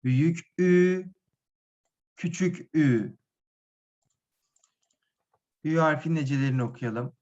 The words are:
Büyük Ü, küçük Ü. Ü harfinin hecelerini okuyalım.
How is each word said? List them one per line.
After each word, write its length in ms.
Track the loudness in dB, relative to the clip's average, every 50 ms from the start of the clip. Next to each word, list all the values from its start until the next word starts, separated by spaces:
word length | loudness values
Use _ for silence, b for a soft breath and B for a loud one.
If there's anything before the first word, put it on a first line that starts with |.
| 0
Büyük 360 | 0 2 2 2 2 0 -2 -8 _ _ 0
Ü, 460 | 2 4 4 4 4 4 0 -2 -6 -12 -18 _ _ _ _ _ _ _ _ _ _ _ _ _ _ _ _ _ _ _ _
küçük 600 | -8 -8 -8 -4 -2 -4 -4 -4 -6 -14 _ 0
Ü. 420 | 2 2 4 2 0 -2 -4 -10 _ _ _ _ _ _ _ _ _ _ _ _ _ _ _ _ _ _ _ _ _ _ _ _ _ _ _ _ _ _ _ _ _ _ _ _ _ _ _ _ _ _ _ _ _ _ _ _ _ _
Ü 140 | -2 0
harfinin 380 | 2 2 2 0 0 -2 -4 -2
hecelerini 480 | -2 -2 -2 -2 0 0 0 0 -2 -2
okuyalım. 500 | -4 -6 -8 -8 -8 -6 -6 -8 -10 _ _